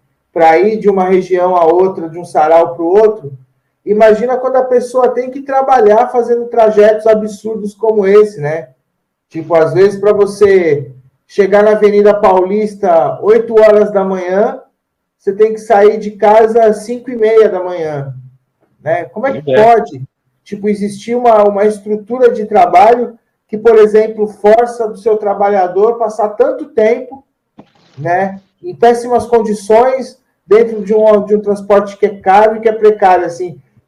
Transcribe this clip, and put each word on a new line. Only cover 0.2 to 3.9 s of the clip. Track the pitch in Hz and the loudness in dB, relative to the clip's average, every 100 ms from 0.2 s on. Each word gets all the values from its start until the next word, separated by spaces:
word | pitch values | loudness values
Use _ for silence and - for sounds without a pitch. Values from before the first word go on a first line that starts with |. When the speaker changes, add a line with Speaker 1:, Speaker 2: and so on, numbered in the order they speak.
| _ | _
Speaker 1:
pra | 170 165 160 | 0 2 4
ir | 208 220 | 0 0
de | 202 | -2
uma | 190 185 | 0 0
região | 185 180 185 180 180 | 0 0 -2 0 2
a | |
outra, | 160 175 190 185 165 | 2 2 0 -2 -12
de | 156 | -12
um | - | -6
sarau | 175 156 165 170 170 | -2 2 2 2 -2
pro | 165 | 0
outro, | 196 214 214 139 - _ _ _ _ | 2 2 -2 -12 -18 _ _ _ _
imagina | - | -4